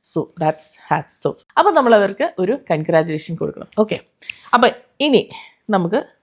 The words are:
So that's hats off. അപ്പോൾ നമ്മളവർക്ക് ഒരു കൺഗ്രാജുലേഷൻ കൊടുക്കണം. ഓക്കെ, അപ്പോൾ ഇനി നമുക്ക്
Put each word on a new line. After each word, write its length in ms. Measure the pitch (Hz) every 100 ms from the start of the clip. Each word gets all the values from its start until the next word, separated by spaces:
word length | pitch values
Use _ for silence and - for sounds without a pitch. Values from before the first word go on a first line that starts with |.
So 240 | - - 143 -
that's 380 | 156 156 - - -
hats 340 | 156 - - -
off. 180 | - _ -
അപ്പോൾ 140 | 370
നമ്മളവർക്ക് 600 | 330 254 220 196 196 320 -
ഒരു 200 | 185 269 -
കൺഗ്രാജുലേഷൻ 640 | 160 156 170 165 156 -
കൊടുക്കണം. 320 | 165 156 - - -
ഓക്കെ, 220 | 214 165 - _ - - -
അപ്പോൾ 160 | 240 240 - _ _
ഇനി 280 | 285 254 - - - _ -
നമുക്ക് 340 | 202 170 214 - _